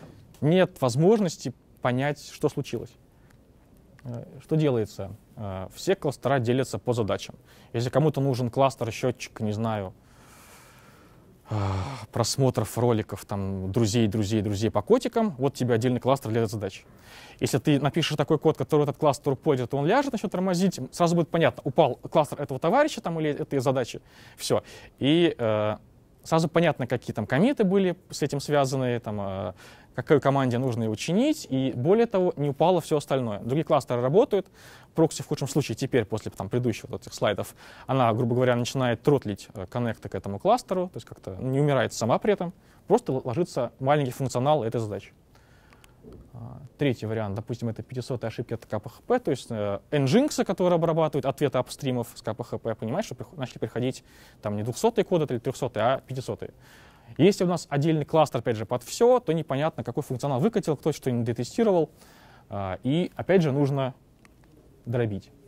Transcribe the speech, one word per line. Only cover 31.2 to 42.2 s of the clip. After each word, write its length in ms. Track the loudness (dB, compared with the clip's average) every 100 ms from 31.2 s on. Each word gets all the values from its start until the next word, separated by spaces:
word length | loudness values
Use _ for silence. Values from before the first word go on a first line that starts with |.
| 2 0 -2
и 240 | -2 -2
более 320 | 0 2 2 2
того, 260 | 2 0 0
не 140 | -2
упало 300 | 2 2 2
всё 160 | 2 -2
остальное. 420 | 0 -2 -2 -4
Другие 240 | -2 -2
кластеры 380 | 2 2 2 -2
работают, 440 | 2 4 4 2 -4 -12 -20 -20 -8
прокси 280 | 2 2 2
в 40 | -6
худшем 220 | -6 -2
случае 260 | -2 -2
теперь, 300 | -4 0 0
после 260 | 0 -4 -8
там, 180 | -8 -4
предыдущих 400 | -2 -2 -4 -6
вот 140 | -12
этих 120 | -12
слайдов, 400 | -2 -2 0 -6 -10 -20 -16 -4
она, 260 | 2 2
грубо 220 | 2 0
говоря, 220 | 2 2 2
начинает 460 | 0 -2 -2 0
тротлить, 460 | 4 2 2 -8 -10
э, 120 | -12 -8
коннекты 420 | -4 -4 -6 -8
к 60 |
этому 240 | -8 -8 -4
кластеру, 500 | 2 2 0 -4 -4
то 80 | -8
есть 100 | -16
как-то 300 | -16 -12 -8
не 240 | -2 0
умирает 320 | 2 2 2
сама 260 | 0 0
при 140 | 0